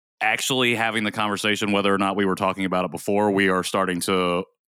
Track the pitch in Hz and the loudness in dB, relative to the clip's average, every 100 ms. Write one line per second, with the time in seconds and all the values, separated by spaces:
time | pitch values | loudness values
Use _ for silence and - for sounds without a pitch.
0 | _ - 110 117 - 131 120 113 113 110 | _ -4 -2 -2 -2 0 2 0 0 -2
1 | 107 113 107 98 107 104 104 101 98 98 | -4 -2 -2 0 0 0 0 2 2 2
2 | 98 98 98 90 95 92 92 92 92 85 | 0 0 0 2 0 -2 -2 -2 -2 -6
3 | - 101 104 98 95 92 90 101 92 87 | -2 0 2 2 2 2 0 -2 0 -2
4 | 101 92 90 87 - _ | -2 0 0 -2 -4 _